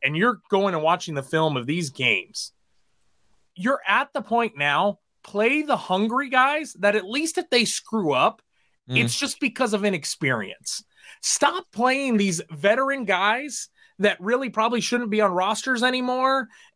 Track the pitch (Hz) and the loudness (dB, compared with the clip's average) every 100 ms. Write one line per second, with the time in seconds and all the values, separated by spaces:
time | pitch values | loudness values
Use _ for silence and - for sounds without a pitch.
0 | 135 156 240 202 - 196 196 170 156 175 | -4 0 0 0 -2 0 0 0 0 0
1 | - 143 131 160 156 135 120 170 147 135 | -2 -8 -2 0 0 0 -4 -4 -4 -2
2 | 123 98 - - - _ _ _ _ _ | 0 0 -4 -12 -14 _ _ _ _ _
3 | _ _ _ _ _ - 214 277 190 220 | _ _ _ _ _ -6 -2 -2 2 0
4 | 269 277 - 233 226 143 143 147 202 202 | 0 -6 -2 -2 -2 0 0 2 0 -4
5 | _ _ - 202 233 294 302 220 - 190 | _ _ -8 0 2 2 0 -2 0 0
6 | 220 254 277 254 269 302 311 - 202 208 | 0 -2 0 2 2 2 -6 -2 0 0
7 | 185 269 320 - 277 240 208 - - 220 | -2 -4 -2 -4 0 2 2 -2 -4 -2
8 | 160 127 160 - _ _ _ _ - 131 | 2 4 2 0 _ _ _ _ -4 0
9 | 120 - 277 - 254 - 240 202 202 175 | 0 -2 -4 -2 -4 -2 -2 0 0 -2
10 | - - 135 117 98 - - - - _ | -6 -4 -2 -2 -4 -12 -12 -12 -12 _
11 | - - - - 311 359 - 208 254 269 | -20 -8 -2 2 2 0 -8 0 0 2
12 | 269 214 196 170 - 156 196 233 269 277 | 2 2 2 -2 -6 0 2 4 2 -2
13 | 202 180 202 240 294 - - _ _ - | 0 2 2 0 -4 -12 -14 _ _ 0
14 | 202 175 190 247 262 220 226 240 - 240 | 0 0 0 0 -2 0 0 0 0 -2
15 | 226 214 202 180 190 220 269 240 247 254 | 0 2 2 2 0 -2 -2 0 0 0
16 | 254 254 262 269 240 - - | -2 0 0 0 -2 -12 -16